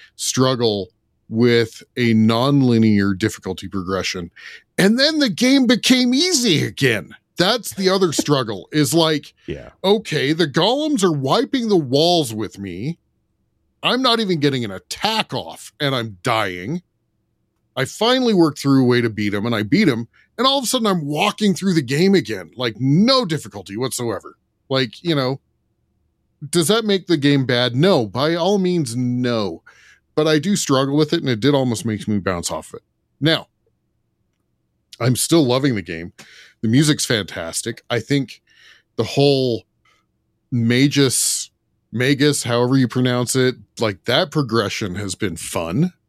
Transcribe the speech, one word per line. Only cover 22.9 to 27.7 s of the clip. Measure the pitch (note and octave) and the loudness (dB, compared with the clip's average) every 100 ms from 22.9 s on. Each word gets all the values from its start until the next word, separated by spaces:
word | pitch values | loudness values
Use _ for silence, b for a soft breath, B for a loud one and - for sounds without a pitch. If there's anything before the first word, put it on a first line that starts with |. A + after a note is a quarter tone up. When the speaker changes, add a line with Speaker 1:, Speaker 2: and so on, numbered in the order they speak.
| D3+ A3+ C4 A3 | 4 4 2 0
Speaker 1:
difficulty | D#3 G2+ G#2 F#2 G2+ | -6 -8 -16 -12 -8
whatsoever. | B2+ - A#2+ F#2+ D2 _ _ _ _ | -6 -6 -6 -6 -10 _ _ _ _
Like, | C3 C3 - | -2 -2 -6
you | F3 | -4
know, | D3+ B2+ C3+ _ _ _ _ _ _ _ _ _ _ D3 | -2 -2 -6 _ _ _ _ _ _ _ _ _ _ -6
does | F3 D#3 | -2 2
that | A3 | 0
make | A3 G3 - | 2 -2 0
the | E3 | 0
game | C#3 C#3+ C3 | 4 2 2
bad? | B2 B2 | 0 0